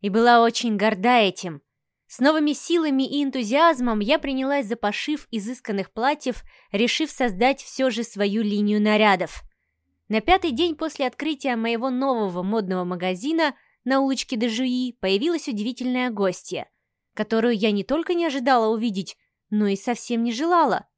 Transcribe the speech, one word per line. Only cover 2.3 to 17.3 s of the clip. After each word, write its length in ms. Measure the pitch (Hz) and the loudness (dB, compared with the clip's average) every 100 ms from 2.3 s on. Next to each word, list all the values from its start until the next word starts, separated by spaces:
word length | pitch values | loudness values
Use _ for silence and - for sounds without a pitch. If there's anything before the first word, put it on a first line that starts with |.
| 311 302 | 4 2
силами 500 | 285 - 339 311 269 | 0 0 0 2 0
и 220 | 269 285 | 0 -2
энтузиазмом 760 | 277 262 214 269 339 285 247 214 | -2 -2 -2 4 4 4 0 -2
я 220 | 208 302 | 0 0
принялась 460 | 285 262 269 285 220 | 0 -4 -2 -2 -2
за 100 | 233 | -4
пошив 500 | 208 208 - 302 - | -4 -4 -4 -6 -6
изысканных 600 | 226 196 254 - 196 190 | -8 -6 -8 -6 -6 -4
платьев, 520 | - 247 294 262 233 - - _ | -2 -2 -2 -4 -6 -10 -20 _
решив 400 | 196 233 - 311 | 0 0 0 -4
создать 500 | - 247 185 240 269 | 0 -2 2 2 0
все 300 | - - 262 | -6 -2 -2
же 140 | 220 | 0
свою 380 | 233 196 202 202 | -6 -2 -2 0
линию 380 | 214 202 208 208 | 0 0 0 2
нарядов. 600 | 208 214 214 185 175 - - _ _ _ _ _ _ | 2 4 4 4 0 -8 -18 _ _ _ _ _ _
На 140 | 214 | -2
пятый 320 | 220 370 359 | 4 2 2
день 240 | 233 349 302 | 0 -2 0
после 320 | 320 - 262 | -6 -2 -4
открытия 480 | - 285 294 277 240 | -2 -6 -4 -2 -2
моего 340 | 226 233 254 | -2 -2 -2
нового 540 | 247 269 247 202 175 | -2 0 0 -2 -2
модного 400 | 185 226 190 185 | -2 -2 -2 -2
магазина 720 | 180 180 180 185 240 330 311 - _ _ | -2 -4 -4 -4 -2 0 0 -2 _ _
на 160 | - 269 | 0 0
улочке 380 | 269 262 - 247 | 2 -2 -4 -2
де 120 | 240 | -2
Жуи 440 | 220 262 254 254 240 | -2 -2 -2 -4 -4
появилась 480 | 185 196 285 339 - | 0 0 2 -2 -4
удивительная 600 | 220 214 247 254 254 254 | -4 -4 -4 -4 -2 -2
гостья, 600 | 214 196 180 - 175 - _ _ _ _ | 0 -2 -2 -6 -8 -8 _ _ _ _
которую 420 | - 214 | -8 -2